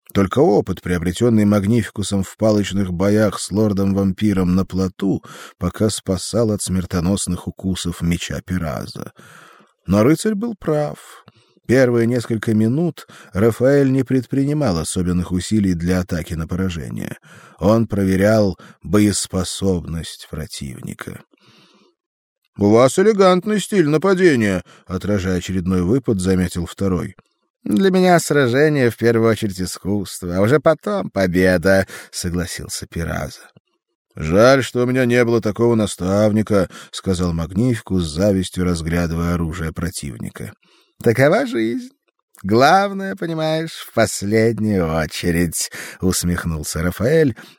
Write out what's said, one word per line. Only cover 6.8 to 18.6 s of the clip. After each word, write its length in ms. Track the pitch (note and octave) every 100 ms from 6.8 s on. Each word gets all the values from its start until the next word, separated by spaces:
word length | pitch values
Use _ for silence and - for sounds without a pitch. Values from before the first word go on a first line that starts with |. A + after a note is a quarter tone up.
| F2 F2 E2 G2+ - F2 -
укусов 540 | - F#2+ F2+ F2 -
меча 400 | E2+ E2+ - D2
Пираза. 720 | - F2+ D#2+ B1 - - - - - - - - _ _ -
Но 160 | F3+
рыцарь 320 | A2+ D#3+ A3
был 200 | G#3 A#3+ A3
прав. 680 | - D3+ D3 - - - - _ _ _ -
Первые 400 | B2 B2+ A#2+ A#2
несколько 480 | B2 A2+ A2+ A#2
минут 520 | G#2+ A2 C3+ F3 - - - -
Рафаэль 580 | F2+ A#2 G#2+ B2 C#3+ C#3
не 140 | C3+
предпринимал 760 | C3 C3 B2 C3+ C#3 D3+ C3+ E2
особенных 540 | D#2 - F2 F2+ F2
усилий 420 | F2+ - G#2+ G2
для 260 | F2 E2+ F#2
атаки 340 | F2 E2+ D#2
на 120 | D#2+ E2
поражение. 720 | F2+ F#2+ E2 B1 A1 G1+ - - - - -
Он 280 | F2+ A2+ A2+
проверял 720 | G2+ F#2+ F#2 G2+ A2 G2+ E2+